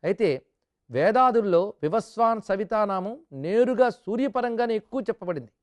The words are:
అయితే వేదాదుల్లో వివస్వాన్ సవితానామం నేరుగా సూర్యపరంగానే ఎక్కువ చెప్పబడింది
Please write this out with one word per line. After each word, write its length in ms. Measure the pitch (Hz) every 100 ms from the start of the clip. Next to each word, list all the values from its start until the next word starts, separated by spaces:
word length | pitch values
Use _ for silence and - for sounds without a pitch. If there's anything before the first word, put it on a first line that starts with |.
అయితే 260 | 156 196 208 131 _ _ _ _ _
వేదాదుల్లో 720 | 123 170 226 254 233 208 170 196 -
వివస్వాన్ 580 | 151 214 - - 233 226 -
సవితానామం 680 | 196 196 214 208 190 185 262 330 139
నేరుగా 440 | 147 214 247 240 254 -
సూర్యపరంగానే 720 | - 208 277 254 240 233 240 220
ఎక్కువ 200 | - 262 220
చెప్పబడింది 420 | 220 180 160 117 _